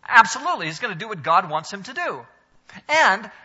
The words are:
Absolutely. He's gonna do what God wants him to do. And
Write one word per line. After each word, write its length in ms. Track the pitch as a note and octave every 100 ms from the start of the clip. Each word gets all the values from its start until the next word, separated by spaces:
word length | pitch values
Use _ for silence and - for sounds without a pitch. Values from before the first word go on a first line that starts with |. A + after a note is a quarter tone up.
| -
Absolutely. 540 | A3+ G3+ B3 D4+ D4+ D#3+
He's 140 | D#3+
gonna 140 | A#3+
do 140 | E3+ A3
what 140 | G3
God 280 | C3+ E3+ F3+
wants 200 | D3+ E3
him 120 | G3+
to 100 | G3
do. 340 | C4+ E4+ C#3+ B2 _ _ _ _ G3 -
And 420 | D#4 C4 A#3+ G#3+ -